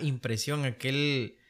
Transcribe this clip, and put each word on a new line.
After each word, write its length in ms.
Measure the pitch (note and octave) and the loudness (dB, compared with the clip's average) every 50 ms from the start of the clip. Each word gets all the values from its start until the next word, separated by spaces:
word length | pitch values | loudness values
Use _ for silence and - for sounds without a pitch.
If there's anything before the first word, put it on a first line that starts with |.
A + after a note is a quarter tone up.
impresión, 600 | E3 D3 C3 B2 - A#2+ A2+ G#2+ - C#3+ D3 D3 C#3+ | 2 0 0 0 -2 -2 -2 0 0 -2 -2 0 0
aquel, 720 | C3 A2 - - C3+ C3+ C#3+ D3 D3 C#3 C3 A#2 - - - _ | -2 -2 -2 -2 0 2 2 2 2 2 0 -2 -4 -8 -16 _